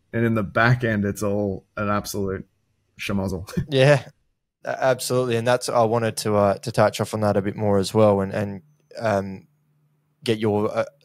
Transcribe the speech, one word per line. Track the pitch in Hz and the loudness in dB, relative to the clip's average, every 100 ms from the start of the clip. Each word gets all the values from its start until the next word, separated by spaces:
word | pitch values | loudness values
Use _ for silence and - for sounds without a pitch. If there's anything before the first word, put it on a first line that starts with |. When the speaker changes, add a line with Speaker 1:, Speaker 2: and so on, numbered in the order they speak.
| _ | _
Speaker 1:
and | 113 117 | -2 0
in | |
the | 113 | 0
back | 98 117 117 123 | -2 2 4 4
end, | 120 107 | 2 0
it's | 101 98 | -2 -2
all | 107 101 101 95 - - | -2 -2 -2 -4 -10 -6
an | 104 | -2
absolute | 104 101 107 95 95 - _ _ _ _ _ | -2 -4 -6 -6 -6 -10 _ _ _ _ _
schmozzle. | - 101 95 90 92 - | -6 -4 -4 -6 -6 -8
<laughs> | - | -2
Speaker 2:
Yeah, | 135 131 143 - _ _ _ _ _ | 4 6 4 0 _ _ _ _ _
a-, | 123 123 | -8 -2
absolutely. | 131 127 - 127 127 113 | 0 0 -2 -2 0 -2
And | 117 | 0
that's, | 123 - | 0 0
I | 120 | 2
wanted | 113 117 113 - | 2 2 -2 -4
to, | 110 | 0
uh, | 104 101 98 | 2 4 2
to | - | -4
touch | 113 107 - | 2 2 2
off | 107 | -4
on | 107 | -2
that | 104 101 | 0 0
a | |
bit | 98 - | -2 -4
more | 107 101 | 0 2
as | 92 | 2
well, | 110 107 98 | 4 4 4
and, | 95 | 0
and | 98 101 98 - _ _ - | -4 -6 -8 -16 _ _ -6
um, | 113 101 98 95 - _ _ _ _ _ _ _ | -2 -2 -2 -10 -16 _ _ _ _ _ _ _
get | - 110 | -4 -2
your, | 110 104 104 107 | 0 0 0 -2
uh, | - _ | -6 _